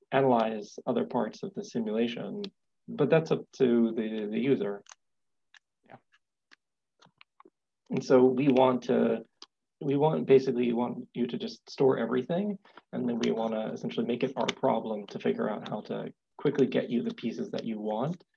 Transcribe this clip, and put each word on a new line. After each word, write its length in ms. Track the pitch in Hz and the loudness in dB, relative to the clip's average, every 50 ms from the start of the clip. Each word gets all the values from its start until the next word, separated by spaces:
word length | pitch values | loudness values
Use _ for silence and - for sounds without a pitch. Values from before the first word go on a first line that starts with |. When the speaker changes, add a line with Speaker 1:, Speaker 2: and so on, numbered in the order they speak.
| _ _ | _ _
Speaker 1:
analyze 680 | 135 135 139 131 120 113 110 110 110 104 104 - - - - | 2 4 4 6 4 4 4 0 -2 -6 -10 -12 -14 -8 -4
other 180 | 135 117 120 117 | -2 -2 0 -2
parts 380 | - - 120 107 110 - - | -2 -2 -2 -2 -4 -6 -8
of 100 | - - - | -10 -10 -8
the 100 | 107 - | -10 -10
simulation. 760 | - - 120 110 107 107 113 120 117 - - - 101 208 202 202 - - _ _ _ _ _ _ - | -6 -6 -4 -4 -2 0 0 -2 -2 -4 -6 -10 -8 -8 -8 -8 -10 -12 _ _ _ _ _ _ -8
But 220 | 117 - 143 135 | -2 -2 2 2
that's 220 | 160 160 160 - | 2 2 2 0
up 80 | 147 - - - - - | -2 -4 -4 -6 -2 2
to 340 | 131 120 120 117 113 113 113 | 2 4 4 4 4 2 0
the, 340 | 117 110 110 110 107 104 104 | -2 -4 -4 -4 -4 -4 -4
the 80 | 110 117 | -2 -2
user. 440 | 127 139 123 - 101 101 101 - - - - _ _ _ _ _ _ _ _ _ _ _ - _ _ _ _ _ _ - | 0 2 2 0 0 -4 -6 -8 -12 -20 -20 _ _ _ _ _ _ _ _ _ _ _ -20 _ _ _ _ _ _ -20
Speaker 2:
Yeah. 80 | - - _ _ _ _ _ _ _ _ _ _ _ _ _ _ _ _ _ _ _ _ _ _ _ - _ _ _ - - _ _ _ _ _ _ _ _ - | -20 -20 _ _ _ _ _ _ _ _ _ _ _ _ _ _ _ _ _ _ _ _ _ _ _ -20 _ _ _ -20 -20 _ _ _ _ _ _ _ _ -4
Speaker 1:
And 120 | - 131 | -4 -2
so 220 | - - 135 127 127 | 2 4 6 8 8
we 240 | 131 127 131 147 139 | 6 6 4 4 4
want 360 | 123 127 131 131 127 120 - | 6 6 6 4 4 2 0
to, 340 | - 120 117 117 117 113 117 - - _ _ - - _ _ _ _ _ - | 0 2 2 2 2 0 -2 -4 -10 _ _ -20 -20 _ _ _ _ _ -6
we 140 | 160 143 139 | -2 -2 2
want, 300 | 139 151 156 165 - - | 2 2 2 2 2 4
basically, 420 | - 135 131 135 135 120 120 123 120 | 6 6 6 6 4 0 0 0 0
we 40 | |
want 340 | 117 117 123 123 123 123 - - | 0 0 -2 -4 -4 -8 -12 -8
you 140 | - 123 120 | -4 -4 -4
to 100 | - - | -2 -4
just 320 | - 117 113 - - _ - | -6 -6 -8 -10 -12 _ -10
store 300 | - - 139 131 127 - | -2 2 2 4 4 2
everything. 580 | 117 113 127 127 131 - 170 190 208 208 196 - _ - _ - - _ | 0 -2 -2 -2 -2 -2 -2 -2 -2 -4 -6 -8 _ -20 _ -20 -16 _
And 140 | - 123 123 | -6 -4 -2
then 120 | 120 120 113 | -2 -2 0
we 140 | 120 117 | 0 0
want 200 | 113 113 113 113 | 0 0 -2 -2
to 200 | 110 110 110 113 | -2 -4 -4 -6
essentially 340 | - - - 117 - 120 113 | -6 -8 -8 -6 -4 -4 -2
make 160 | 117 120 120 | -2 -2 -2
it 100 | 131 - - | -4 -4 -2
our 100 | 117 120 | -2 -4
problem 600 | - - - - 131 113 113 113 110 107 104 98 - | -4 -2 0 0 0 0 0 -2 -4 -6 -8 -8 -10
to 100 | - - | -10 -4
figure 320 | - 117 - 117 113 107 | -2 -2 -2 -2 -2 -4
out 180 | 104 - - - | -4 -6 -8 -8
how 120 | 110 107 | -8 -8
to 240 | - - 110 107 110 - - _ _ _ _ - | -8 -8 -8 -8 -8 -10 -14 _ _ _ _ -2
quickly 280 | - 143 135 143 127 | -2 0 2 2 2
get 220 | - - 123 - - | 2 2 0 0 0
you 140 | 120 117 | 0 -2
the 120 | 117 113 - | -2 -2 -4
pieces 360 | - 117 113 - - - - | -6 -6 -6 -6 -6 -6 -6
that 140 | - - - | -6 -6 -6
you 160 | 113 107 104 | -6 -6 -6
want 420 | 107 107 107 110 131 165 175 - _ _ _ | -4 -4 -2 -2 -2 -4 -4 -8 _ _ _